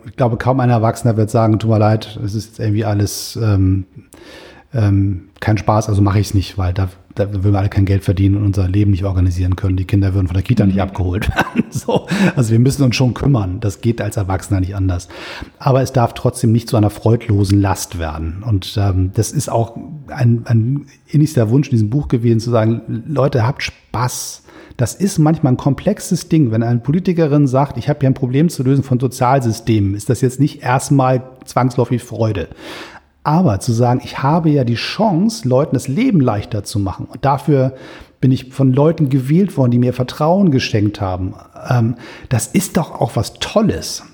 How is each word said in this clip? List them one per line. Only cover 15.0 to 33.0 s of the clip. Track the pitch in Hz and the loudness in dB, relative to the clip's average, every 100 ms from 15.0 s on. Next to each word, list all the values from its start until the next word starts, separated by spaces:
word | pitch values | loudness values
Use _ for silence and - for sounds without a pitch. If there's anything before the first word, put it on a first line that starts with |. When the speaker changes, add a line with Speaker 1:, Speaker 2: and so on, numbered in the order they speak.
| - - - - - - | -6 -16 -16 -14 -16 -8
Speaker 1:
Aber | - 131 | 0 0
es | 127 | 2
darf | 127 117 | 0 0
trotzdem | - 123 - 117 | 0 -4 0 2
nicht | 113 - | 2 2
zu | 120 | 0
einer | 104 | 0
freudlosen | - 107 117 - 101 98 101 | 0 0 0 2 0 2 2
Last | 98 95 - 90 | 2 -2 -6 -8
werden. | 80 78 80 87 113 | -8 -6 -8 -8 -2
Und, | 101 - - | -2 -2 -2
ähm, | 98 92 92 | 0 0 0
das | 101 107 | 0 -2
ist | - - | -2 -2
auch | 117 117 - - 151 139 | -2 -2 -6 -14 -16 -12
ein, | - 120 117 113 | 0 2 2 2
ein | 117 113 143 143 - _ | 0 2 -2 -6 -18 _
innigster | 147 151 - 107 | 2 2 2 2
Wunsch | 113 - | 2 2
in | |
diesem | 117 107 | 0 0
Buch | 135 143 | 0 0
gewesen, | 127 117 113 | 0 2 2
zu | 113 | 2
sagen, | 117 110 113 - 120 160 | 0 2 0 -4 -8 -4
"Leute, | 139 135 135 113 | -2 0 2 0
habt | - | -2
Spaß." | - - _ 107 117 - - - - - - - | -8 -12 _ -6 -4 -6 -10 -14 -20 -20 -14 -4
Das | 117 | -4
ist | - 196 - | 0 -2 2
manchmal | 151 160 135 | 2 2 0
ein | 127 | 0
komplexes | - 135 - 208 - 175 - | 0 0 0 -2 -2 -4 0
Ding, | 165 131 | 2 2
wenn | 110 | 2
eine | 117 120 | 0 0
Politikerin | 113 165 190 170 160 147 143 | 0 -2 0 0 2 4 4
sagt, | 127 151 - | 2 0 -2
"Ich | 113 | -4
habe | 143 | 0
hier | 131 | 0
ein | |
Problem | 135 123 131 165 | 0 0 2 0
zu | - | 0
lösen | 131 139 | 0 0
von | 135 123 | 0 0
Sozialsystemen", | 127 - - 139 120 110 - 110 98 | -2 0 2 2 0 -2 0 2 2
ist | 101 - | -2 -2
das | 123 | 0
jetzt | 127 - | 0 2
nicht | 147 - | 0 0
erstmal | 123 131 - 139 127 131 131 - | -2 -2 2 2 4 0 -2 -14
zwangsläufig | - - 127 127 120 120 | -6 0 0 0 0 -2
Freude. | - 107 110 104 - - - - - - | -4 -2 -2 -2 -6 -12 -16 -16 -16 -20